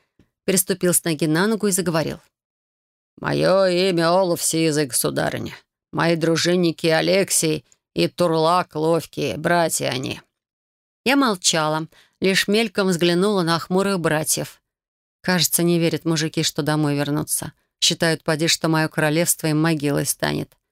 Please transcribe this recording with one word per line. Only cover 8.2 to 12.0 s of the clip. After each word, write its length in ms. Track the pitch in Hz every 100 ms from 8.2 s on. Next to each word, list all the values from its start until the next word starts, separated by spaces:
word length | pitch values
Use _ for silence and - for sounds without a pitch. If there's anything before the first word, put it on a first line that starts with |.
| 175 160 160 180 175
Ловкие, 600 | 156 160 165 - - 143 139
братья 500 | 170 175 160 - 135
они". 320 | 127 123 - - _ _ _ _ _ _ _
Я 120 | 233 277
молчала, 720 | 254 185 - 165 156 156 160 _